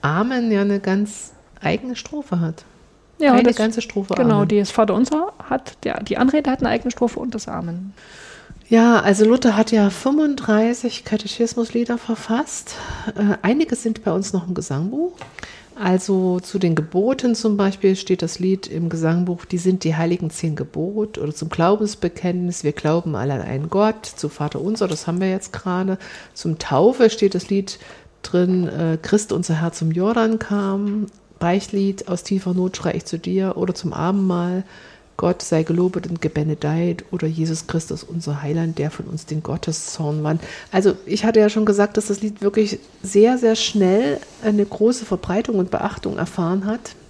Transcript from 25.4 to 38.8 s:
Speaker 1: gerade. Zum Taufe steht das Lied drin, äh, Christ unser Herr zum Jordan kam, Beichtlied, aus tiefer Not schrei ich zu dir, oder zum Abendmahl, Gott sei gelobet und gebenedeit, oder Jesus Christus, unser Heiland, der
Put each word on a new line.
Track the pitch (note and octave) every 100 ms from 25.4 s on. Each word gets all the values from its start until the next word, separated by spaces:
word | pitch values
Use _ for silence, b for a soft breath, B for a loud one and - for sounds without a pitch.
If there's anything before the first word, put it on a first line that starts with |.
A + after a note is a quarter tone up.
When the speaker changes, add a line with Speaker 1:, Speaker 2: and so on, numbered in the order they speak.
| -
Speaker 1:
gerade. | - F#3 F3+ F#3+ F#3 B B B
Zum | - E3+ D#3+
Taufe | - C#3 G3+ C4 A3+
steht | - G3
das | F3+ -
Lied | G3 G3 - B B B _
drin, | - F3+ F3+ F#3 E3+
äh, | F3+ E3 D#3+
Christ | - G#3 -
unser | - F3 D#3+
Herr | E3+
zum | - D#3+
Jordan | E3 G3 A#3 A3+ A3
kam, | - G3+ G3 G3 G3+ G#3 G3+ _ _ _
Beichtlied, | E3+ F#3+ - G3+ G3 G3 -
aus | F3+
tiefer | - G3 F#3
Not | F3+ F3+ -
schrei | E3 -
ich | -
zu | E3
dir, | F3 F#3+ F#3+ -
oder | F#3
zum | F3 E3+
Abendmahl, | - E3 G3 F#3+ F3 F3 F#3 F#3+ B B B B -
Gott | F3 F3
sei | - D#3+
gelobet | D#3+ E3+ F3+ F3+ F3
und | E3+
gebenedeit, | D#3 D3+ D3+ D3 D3+ D#3+ F3 F3 -
oder | F3 D#3+
Jesus | D#3+ D#3+ D#3+ -
Christus, | E3 - D#3+
unser | - E3 D#3+ C#3+
Heiland, | D3 E3 E3
der | D#3+